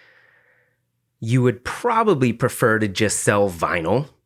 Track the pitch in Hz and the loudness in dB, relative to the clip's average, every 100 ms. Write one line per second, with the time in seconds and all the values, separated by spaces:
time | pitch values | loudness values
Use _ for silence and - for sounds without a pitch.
0 | _ _ _ _ _ _ _ _ _ _ | _ _ _ _ _ _ _ _ _ _
1 | _ - 113 127 123 107 - - 240 226 | _ -12 -2 2 2 0 -8 -6 -2 0
2 | 220 151 127 113 123 - 120 110 107 92 | 2 2 0 0 -4 0 2 2 0 -2
3 | 104 - - 104 101 85 78 87 80 120 | -2 0 0 2 0 0 -2 -2 0 -2
4 | 151 _ | -2 _